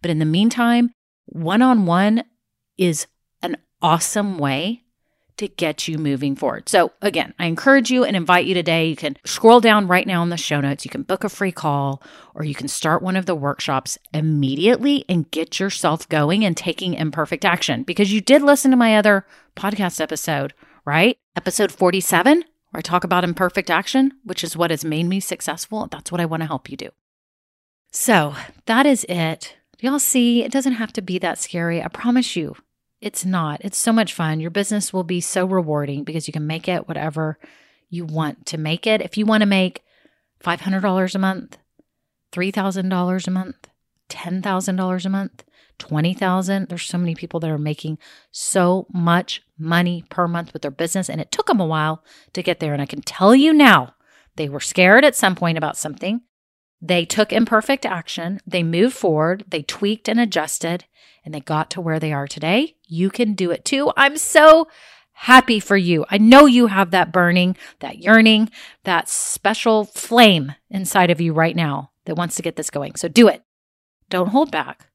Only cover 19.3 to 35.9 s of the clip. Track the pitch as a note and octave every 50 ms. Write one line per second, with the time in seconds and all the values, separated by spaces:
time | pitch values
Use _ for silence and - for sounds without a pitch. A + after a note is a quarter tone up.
19.3 | _ _ _ _ _ - - G3 G#3 G3+ G3+ F3 - - D#3+ D3+ D#3 D3+ - -
20.3 | D#3 C#3 C#3 C#3 - _ - _ _ _ _ - C#3+ D#3+ F3+ A#3 - _ _ _
21.3 | _ - - F#3+ - - G#3 F#3 - _ F#3+ F3+ F3 F#3+ F3+ - - E3 F3+ B3+
22.3 | D4+ F4 E4 _ _ _ _ _ - E3+ E3+ - E3+ F3+ F3+ F3+ F3 F3+ F3+ F3
23.3 | E3+ D#3+ F#3 F3+ - - F#3 - E3+ E3 G3 - - C4 C4+ C4+ - _ _ G#3+
24.3 | F#3 - - D#3+ - D#3+ E3+ E3 E3 D3 - D#3+ D3+ D#3 E3+ F3 F#3 G3 F#3+ -
25.3 | F#3 - - - D3 - - - A3 A3 - - - D3+ - - F3 F3 E3+ D#3+
26.3 | D#3+ D#3+ D#3+ D#3 D#3 C3 _ - C3+ C#3 - - _ _ _ _ _ _ _ _
27.3 | _ _ _ _ _ _ _ _ _ _ _ _ - - - - A3+ F#3 D3+ D3
28.3 | C#3+ - - - _ _ _ - A3+ A#3+ C4+ D4 C4+ A3+ - - F3+ F3 E3 D#3+
29.3 | D#3+ - - - - _ _ _ _ _ - B3 C#4 D4 - - - C4 A#3+ A#3+
30.3 | A#3+ A#3+ A3+ A#3+ - C#4 B3+ C4+ B3+ A3+ A3+ G#3+ - - F#3+ F3+ F3+ F3+ - F3
31.3 | - - - - - F3 E3+ E3+ E3+ E3+ - E3+ _ - - A#3+ B3 B3+ B3 -
32.3 | - F3+ D#3 D3 - - _ _ _ _ _ _ _ _ - G#3 - - - F#3
33.3 | F#3 F3+ D#3+ D3+ D3 - - G3+ F#3+ - - A#3 A3+ A3+ A3 F3 - - E3+ D#3
34.3 | D#3 D#3+ D#3 E3+ E3+ G3+ G3+ - G#3+ G#3 F#3+ - - F#3 F3+ E3 F#3 F3 E3+ -
35.3 | - F#3+ F3+ F#3 F#3+ F#3 F3 D3+ D3+ D3 C#3+ C#3